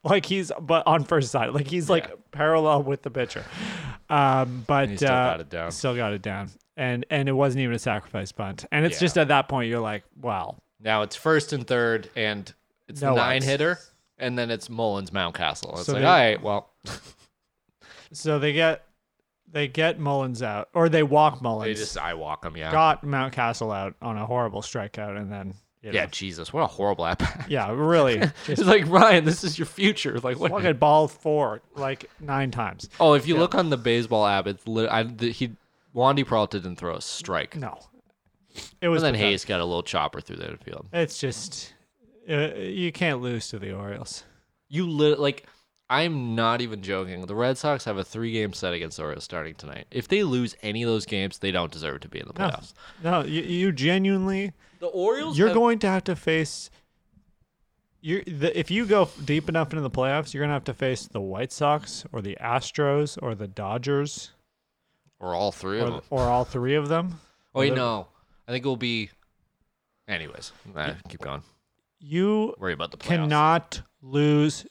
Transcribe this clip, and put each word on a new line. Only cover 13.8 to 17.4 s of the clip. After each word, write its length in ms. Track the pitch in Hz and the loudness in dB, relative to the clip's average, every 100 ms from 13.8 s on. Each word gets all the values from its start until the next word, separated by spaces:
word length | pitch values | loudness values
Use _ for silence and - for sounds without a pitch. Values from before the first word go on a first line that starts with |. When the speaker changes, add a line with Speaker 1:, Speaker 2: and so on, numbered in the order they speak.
| - _ _ _ | -6 _ _ _
Speaker 2:
and 180 | 127 123 | -4 -2
then 120 | 117 | -2
it's 180 | 113 - | -4 -6
Mullins, 400 | 117 113 98 92 | -2 -2 -2 -2
Mountcastle. 640 | 95 87 85 82 71 - | -2 -2 0 -2 -2 -8
It's 100 | 85 87 | -6 -4
Speaker 1:
So 60 | |
Speaker 2:
like, 100 | 135 | 2
Speaker 1:
they 40 | 143 | 6
Speaker 2:
all 100 | 175 | 6
right, 260 | 117 104 | 6 4
well. 280 | 107 101 - _ | 0 -2 -4 _
<laughs> 60 | - - - - _ _ | -16 -16 -16 -20 _ _